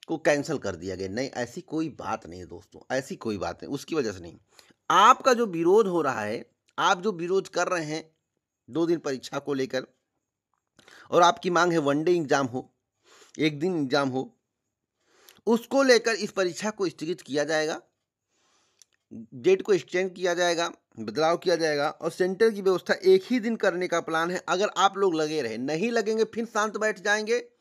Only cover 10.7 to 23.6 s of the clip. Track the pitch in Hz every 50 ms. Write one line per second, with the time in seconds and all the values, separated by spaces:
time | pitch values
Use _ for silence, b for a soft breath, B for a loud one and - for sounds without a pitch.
10.7 | _ B B B B B B B - 165 175 175 170 - - 185 175 165 175 180
11.7 | 165 165 143 139 139 151 160 180 180 175 160 123 147 139 139 120 117 127 - -
12.7 | _ _ _ _ _ _ B B B B B B B - 143 156 151 139 156 185
13.7 | 185 160 143 127 147 143 143 135 123 131 - - _ _ _ _ _ _ _ _
14.7 | _ _ _ _ _ _ b b b b b b b b b 202 233 226 - -
15.7 | 247 269 277 262 240 226 233 233 226 170 208 196 - 190 190 180 156 - 196 214
16.7 | 214 208 196 165 156 - 151 160 180 - - - 131 147 147 147 160 156 156 156
17.7 | - 339 - _ _ _ _ _ _ _ _ _ b b b b b b b b
18.7 | b b b b _ _ _ - - 110 113 - - 127 117 175 190 190 - -
19.7 | 202 170 - - - 180 190 190 180 190 180 180 175 170 180 175 170 160 170 165
20.7 | - _ _ _ - - 110 107 104 139 156 160 170 165 - 185 170 160 165 156
21.7 | 147 143 143 151 - - - 165 165 - 185 185 190 185 226 226 214 202 190 190
22.7 | 185 170 - - 196 - - 190 190 190 190 - 247 254 196 233 226 220